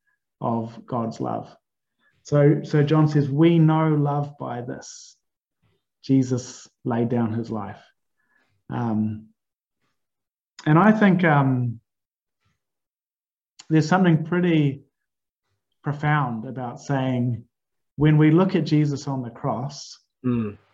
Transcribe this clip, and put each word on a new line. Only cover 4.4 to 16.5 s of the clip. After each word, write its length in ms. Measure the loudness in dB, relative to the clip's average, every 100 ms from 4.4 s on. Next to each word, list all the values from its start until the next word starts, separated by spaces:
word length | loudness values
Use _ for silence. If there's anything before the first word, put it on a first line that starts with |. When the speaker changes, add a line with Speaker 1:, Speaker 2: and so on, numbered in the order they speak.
| -10 -10
Speaker 1:
this. 540 | -10 -14 -16 -20 -20 _ _ _ _ _ _ _ _ _
Jesus 640 | 0 0 0 -4 -8 -18 -20 _
laid 240 | -6 -4 -2
down 240 | -2 -2
his 180 | -4 -8
life." 320 | -10 -12 -16 _ _ _ _ _ _ _ _ -12
Um, 600 | -8 -4 -4 -4 -8 -16 _ _ _ _ _ _ _ _ _ _ _ _ -8 2
and 120 | 4
I 120 | 4
think, 300 | 4 4 4
um, 560 | 2 2 2 0 -4 -8 _ _ _ _ _ _ _ _ _ _ _ _ _ _ _ _ _ _ 0
there's 180 | 0 2
something 360 | 2 4 2
pretty 600 | 0 -2 2 2 0 -4 _ _ _ _ _ _ _ _ _ _
profound 640 | -10 -4 -2 -2 -2 -6
about 340 | -10